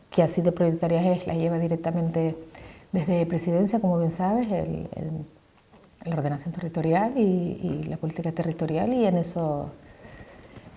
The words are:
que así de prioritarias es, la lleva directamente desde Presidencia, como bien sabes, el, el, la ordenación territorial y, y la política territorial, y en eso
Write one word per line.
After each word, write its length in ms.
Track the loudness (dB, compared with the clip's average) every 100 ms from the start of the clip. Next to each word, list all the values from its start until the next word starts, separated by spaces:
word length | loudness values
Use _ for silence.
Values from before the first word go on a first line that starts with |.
| -2
que 120 | 2
así 180 | 4 4
de 100 | 2
prioritarias 540 | 4 2 2 2 2
es, 220 | 4 2 0
la 80 |
lleva 240 | 0 0 0
directamente 800 | 0 0 0 0 0 2 0 -2 -12 -18 -20 -20 -4
desde 340 | -2 2 2 2
Presidencia, 540 | 0 2 2 2 2
como 180 | 2 2
bien 140 | 2
sabes, 340 | 0 0 2 0
el, 420 | 0 -2 -4 -6 -6
el, 140 | -6 -6 -10 -16 _ _ _ -20 -20 -12
la 120 | -4 -2
ordenación 380 | -2 -4 -6
territorial 640 | -6 -4 -2 2 2 2 2
y, 20 |
y 680 | 2 2 0 -4 -4 -4 -6
la 80 | -6
política 340 | -6 -4 -4
territorial, 600 | -2 -4 -2 -2 0 0
y 100 | 2
en 140 | 2 2
eso 480 | 0 -2 -2 -2 -6 -12 -20 -20 -20 -20 -20 -20 -20 -20 -20